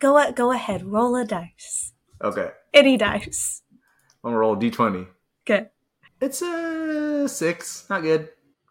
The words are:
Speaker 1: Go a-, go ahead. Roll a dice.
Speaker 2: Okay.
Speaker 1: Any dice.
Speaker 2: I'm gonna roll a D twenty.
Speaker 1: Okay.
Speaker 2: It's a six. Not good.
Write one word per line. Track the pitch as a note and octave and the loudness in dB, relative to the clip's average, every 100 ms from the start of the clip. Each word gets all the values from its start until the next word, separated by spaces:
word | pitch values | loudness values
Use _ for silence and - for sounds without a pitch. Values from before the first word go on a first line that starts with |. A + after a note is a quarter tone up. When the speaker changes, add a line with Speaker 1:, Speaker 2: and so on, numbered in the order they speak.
Speaker 1:
Go | C#4 D4 | 4 4
a-, | C#4 | 4
go | B3+ A#3+ | 2 0
ahead. | B3 - F#3 F#3 | 0 -2 -6 -2
Roll | G#3 B3 B3 | 0 0 0
a | |
dice. | A3 F#3 E3+ _ - - - _ _ - | -2 -6 -8 _ -12 -10 -10 _ _ -8
Speaker 2:
Okay. | G#2 G2+ F2 - _ | -6 -4 -6 -8 _
Speaker 1:
Any | C#4+ C#4 B3+ | 6 8 4
dice. | G#3 G#3 - - - - _ _ _ _ _ _ | 2 -2 -6 -8 -8 -10 _ _ _ _ _ _
Speaker 2:
I'm | A#2+ | -4
gonna | A#2 | 2
roll | A2 G2+ | 2 2
a | |
D | A#2 | 0
twenty. | A2+ A2+ F#2 F#2 _ _ _ - | 2 0 0 -8 _ _ _ 0
Speaker 1:
Okay. | G3+ - _ _ _ _ - | 0 0 _ _ _ _ -6
Speaker 2:
It's | C#4 - | -6 -4
a | F4 E4 E4 D#4+ D#4+ D4+ D4+ D4 C#4+ | -6 -6 -6 -6 -4 -4 -2 -2 -2
six. | - E3 E3+ - - - | -2 -4 -4 -8 -14 -8
Not | G3 | -4
good. | D#3 D#3 D#3 _ _ _ _ | 0 0 -2 _ _ _ _